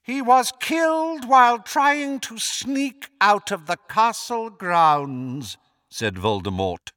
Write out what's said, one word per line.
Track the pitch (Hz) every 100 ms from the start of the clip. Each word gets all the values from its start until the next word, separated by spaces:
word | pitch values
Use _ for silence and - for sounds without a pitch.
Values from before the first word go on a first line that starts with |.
He | - 269
was | 240 254 247 -
killed | - 320 330 320 320 320 247
while | 262 240 240
trying | - - 285 294 285 269
to | - 226
sneak | - - 233 269 277 226 - _
out | 196 208 -
of | 196 151
the | 175 _
castle | - 226 226 - 233 226
grounds, | 196 185 175 165 147 143 127 127 123 104 - _ _ _
said | - 110
Voldemort | 92 95 104 92 92 95 85 -